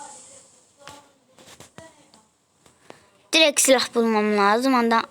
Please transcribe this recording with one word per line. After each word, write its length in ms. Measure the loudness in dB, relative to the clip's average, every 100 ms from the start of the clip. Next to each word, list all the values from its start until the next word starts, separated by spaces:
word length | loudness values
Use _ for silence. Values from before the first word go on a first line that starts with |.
| -20 -20 -20 -20 _ _ _ _ -20 -20 -20 _ _ _ -20 -20 -20 -20 -20 _ _ -20 _ _ _ _ _ _ -20 -20 _ _ -4
Direkt 280 | 0 2 2
silah 340 | 2 2 0
bulmam 420 | -2 0 0 0 0
lazım. 380 | 2 2 0
Adam, 280 | 0 2 0 -2